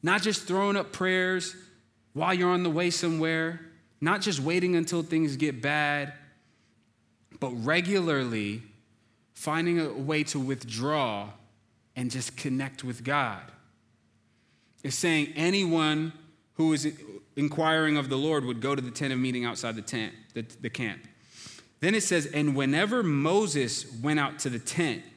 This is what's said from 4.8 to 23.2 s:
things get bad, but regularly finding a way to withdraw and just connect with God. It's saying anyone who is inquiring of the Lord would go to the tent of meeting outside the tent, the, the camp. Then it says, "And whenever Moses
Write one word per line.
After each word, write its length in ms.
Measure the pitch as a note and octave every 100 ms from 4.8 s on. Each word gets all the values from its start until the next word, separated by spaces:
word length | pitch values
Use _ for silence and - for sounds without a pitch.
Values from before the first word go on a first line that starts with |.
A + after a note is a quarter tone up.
| D#3+ E3+
things 320 | D#3+ D#3+ D#3+ C3+
get 260 | D3+ C3
bad, 500 | C#3 D3+ D3 D3 C#3+ - - _ _ _ _ _ _ _ _ _ _ -
but 120 | C3+ A#2+
regularly 1000 | A#2 E3 F3+ G3 E3+ C#3+ B2+ A2 G#2 G#2+ - - _ _ _ _ _
finding 480 | - - D#3 E3+ E3+
a 120 | D#3
way 300 | A2+ C3+ D#3
to 160 | D3+ D3
withdraw 920 | C3 C3 A#2+ A2 C3 D3+ B2+ G#2 G2+ - - _ _ _ _ -
and 120 | B2+
just 280 | C3 A#2+ -
connect 480 | D3 C3 C3+ C3+
with 180 | B2+ A#2+
God. 400 | B2 C#3+ B2+ G2 C#2+ - _ _ _ _ _ _ _ _ _ _ _ _
It's 100 | C#3
saying 380 | C3 F3 D#3+ D3
anyone 760 | C#3 E3 G3 F#3 E3 D#3 D3+ D#3+ D#3+ - _ _
who 180 | - D#3+
is 240 | D3+ D3 D3+ G#2+ G2+ -
inquiring 600 | - D3 D3 D#3+ D#3+ D#3 D3+
of 120 | C3+
the 80 | C3+
Lord 280 | D3 D#3
would 160 | B2 A#2+
go 160 | C3 C#3
to 40 |
the 120 | B2+
tent 200 | A#2+ C#3
of 60 | C3
meeting 260 | B2+ B2
outside 300 | A#2+ A#2 A#2+
the 80 | A2
tent, 320 | G#2 B2 G#2+ - -
the, 120 | - A#2 -
the 100 | A#2
camp. 380 | A#2 A#2 G2 - - _ - - - - _
Then 160 | E3 G#3+
it 80 |
says, 220 | - F3 D3
"And 280 | D3+ D3+
whenever 480 | C#3 C3+ D3+ G#3 B3
Moses 880 | F#3+ C#3+